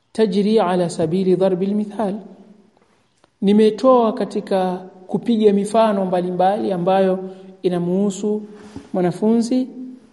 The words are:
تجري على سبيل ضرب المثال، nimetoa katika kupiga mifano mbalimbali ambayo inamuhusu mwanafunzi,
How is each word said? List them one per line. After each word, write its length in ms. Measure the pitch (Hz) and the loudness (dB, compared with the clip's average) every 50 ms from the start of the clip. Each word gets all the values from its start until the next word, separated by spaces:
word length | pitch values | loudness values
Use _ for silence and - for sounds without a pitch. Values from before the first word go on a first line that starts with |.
| _ _ - | _ _ -2
تجري 460 | - 220 208 180 202 196 208 220 220 | 0 0 2 2 0 2 2 2 2
على 300 | 190 175 185 180 175 170 | 2 2 0 0 -2 -2
سبيل 480 | - - 165 156 170 190 190 185 180 | -2 -2 -2 -2 0 0 2 2 2
ضرب 260 | 170 190 190 190 175 190 | 2 2 0 0 0 -2
المثال، 520 | 196 208 208 208 - - - 220 190 202 220 - - - - - - - _ _ _ _ _ _ _ _ _ _ _ _ _ _ _ _ - | -2 -2 -2 -4 -4 -6 -6 -4 -4 -6 -8 -12 -16 -20 -20 -20 -20 -20 _ _ _ _ _ _ _ _ _ _ _ _ _ _ _ _ -2
nimetoa 720 | 202 190 208 208 220 214 214 208 - 262 254 240 233 220 208 | 0 2 4 6 4 4 2 2 4 4 4 6 4 2 0
katika 640 | - 202 202 - 214 202 - 202 190 185 185 180 185 185 - - - - | -2 -6 -6 -6 -8 -4 -2 -2 -2 0 -2 -4 -6 -10 -14 -20 -20 -14
kupiga 460 | - - 196 - - 240 214 214 208 202 | -6 -6 -4 -2 0 0 4 4 4 4
mifano 520 | 202 196 196 - 226 226 220 208 196 190 | 2 0 0 2 2 2 2 2 0 -2
mbalimbali 680 | 180 185 180 180 180 180 180 185 190 202 226 220 214 | -2 -2 -2 -2 -2 0 0 2 2 2 0 -2 -4
ambayo 480 | 190 175 170 190 190 196 190 185 185 190 185 185 - - - - - - | -4 -2 0 0 2 2 2 2 0 -2 -4 -10 -14 -16 -20 -20 -12 -4
inamuhusu 800 | - 185 180 175 175 175 180 196 202 208 190 - 214 208 214 214 208 - - - - - - - - - - | -4 -2 -2 -2 -2 -2 -2 0 -2 -2 -4 -4 -4 -4 -4 -4 -6 -12 -20 -20 -20 -20 -20 -20 -16 -8 -4
mwanafunzi, 720 | 190 180 175 165 - 220 220 226 233 220 233 254 254 254 - - - - - - - _ _ | -2 0 0 -2 0 0 0 2 2 0 0 -2 -2 -2 -4 -8 -16 -16 -16 -18 -20 _ _